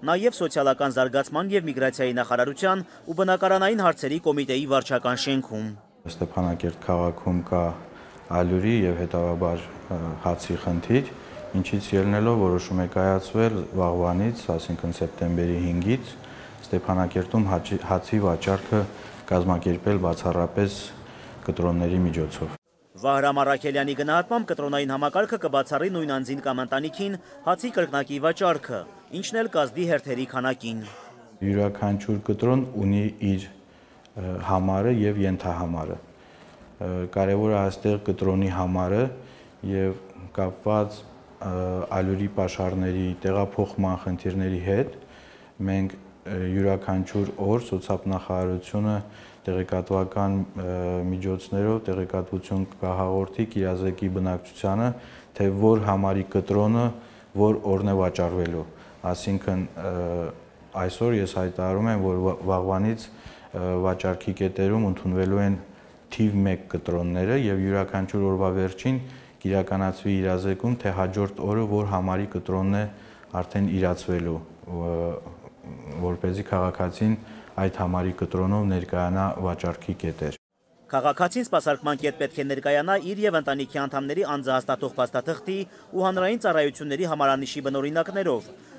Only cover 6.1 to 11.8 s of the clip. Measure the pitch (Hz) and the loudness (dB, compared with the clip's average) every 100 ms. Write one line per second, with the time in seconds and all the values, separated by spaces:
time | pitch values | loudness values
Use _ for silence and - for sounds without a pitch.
6.1 | - 87 - 90 85 87 82 - 87 87 | -6 -4 0 0 0 -2 -4 0 2 2
7.1 | 85 - 90 87 90 85 80 - - - | 0 0 0 0 0 0 -4 -14 -18 -20
8.1 | - - 87 90 92 101 117 92 85 87 | -20 -4 0 2 2 4 4 2 0 -2
9.1 | 87 85 85 90 85 85 - - 90 85 | 0 0 0 0 -2 -6 -16 -8 -6 -4
10.1 | 82 90 87 - 85 - 85 - 120 139 | -4 -2 -2 -2 -4 -2 -2 2 2 2
11.1 | - - - - 95 92 101 | -10 -16 -16 -6 -2 0 -2